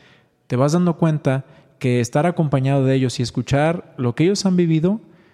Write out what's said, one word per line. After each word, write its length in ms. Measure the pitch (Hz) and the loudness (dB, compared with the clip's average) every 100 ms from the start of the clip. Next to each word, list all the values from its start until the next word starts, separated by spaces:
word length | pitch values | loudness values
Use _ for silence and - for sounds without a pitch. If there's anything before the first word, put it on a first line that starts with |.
| _ _ _ _ - | _ _ _ _ -6
te 100 | 123 | -2
vas 160 | 147 | 0
dando 240 | 170 180 165 | 2 0 0
cuenta 480 | 165 151 143 131 - - _ - | 0 0 -2 -2 -6 -18 _ -6
que 220 | 123 123 | -2 0
estar 240 | 117 147 | 0 -2
acompañado 600 | 170 175 151 135 135 139 131 | -2 0 -2 0 0 0 2
de 80 | |
ellos 260 | 135 127 - | 2 0 -2
y 20 | |
escuchar 720 | 117 - 117 139 156 175 - - | -6 -6 -2 0 0 -2 -8 -6
lo 160 | 123 | -2
que 100 | 117 | 0
ellos 220 | 165 202 190 | 0 0 0
han 100 | 180 | 2
vivido 460 | 170 160 175 220 - - _ | 2 2 0 -2 -8 -20 _